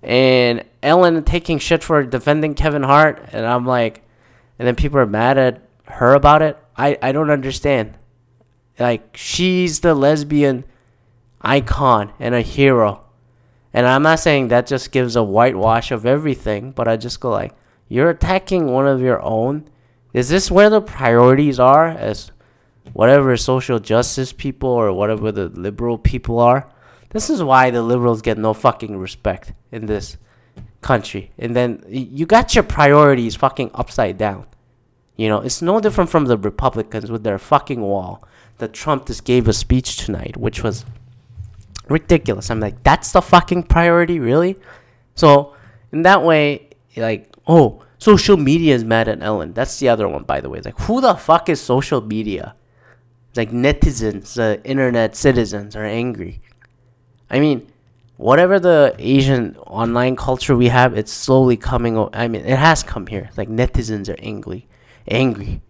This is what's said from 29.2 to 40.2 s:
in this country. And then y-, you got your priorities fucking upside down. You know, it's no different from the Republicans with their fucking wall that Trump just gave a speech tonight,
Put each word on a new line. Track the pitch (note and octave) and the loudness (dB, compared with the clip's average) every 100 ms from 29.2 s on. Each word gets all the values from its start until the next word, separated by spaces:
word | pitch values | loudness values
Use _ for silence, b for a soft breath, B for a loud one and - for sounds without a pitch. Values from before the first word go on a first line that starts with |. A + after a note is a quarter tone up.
| - F#2 - - _ | -6 -6 -12 -20 _
in | A#2+ G#2+ | -12 -8
this | G#2 - - b b b b b _ | -8 -8 -18 b b b b b _
country. | - B2 - G#2 F#2+ - | -2 -2 -2 -14 -14 -12
And | A#2 A#2+ | -6 -2
then | B2 G#2+ F#2 | -2 -6 -12
y-, | A#2+ B2 | -12 -10
you | C3+ E3 | -8 2
got | A3 B3+ - | 2 4 0
your | |
priorities | - - C#3+ D3 D3 C3 A#2 - | 0 2 6 6 6 4 0 -2
fucking | C3+ - B2 - | -4 -2 -10 -6
upside | B2 - G#2+ F#2 | -8 -4 -4 -2
down. | G#2+ G2 G#2+ _ _ _ _ _ _ - | -6 -6 -16 _ _ _ _ _ _ -6
You | A2 | -2
know, | G#2 | -2
it's | A#2+ - | -4 -4
no | E3+ G#3+ | -2 0
different | G3+ C#3 F3 | 0 0 0
from | E3 C#3 | 0 0
the | A2+ | -2
Republicans | G2+ - B2+ A2+ G#2+ A2 G#2 | -2 -4 -4 -4 -8 -10 -8
with | A2+ | -8
their | G#2+ G2 | -6 -6
fucking | - C#3+ - B2+ | -2 -2 -2 -8
wall | G2+ G2+ F#2 F2 b b b _ | -4 -6 -6 -16 b b b _
that | C#3 | -12
Trump | - - C#3 - | -10 -4 -4 -4
just | A#2 - | -10 0
gave | B2 A2+ | 2 2
a | |
speech | G#2 - B2+ - - | -2 0 -2 -2 -8
tonight, | - G2 | -8 -8